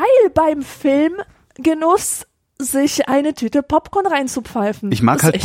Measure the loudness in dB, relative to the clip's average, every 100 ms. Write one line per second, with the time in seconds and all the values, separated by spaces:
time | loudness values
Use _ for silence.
0 | 4 4 4 2 0 0 -6 -4 0 2
1 | 0 -4 -12 _ _ -4 -2 0 2 2
2 | 0 -8 -12 _ _ -12 -4 0 0 0
3 | 0 0 -2 -4 -2 -2 0 -2 -2 -2
4 | 0 -2 -4 -8 -8 -4 -4 -4 -4 0
5 | 2 2 2 2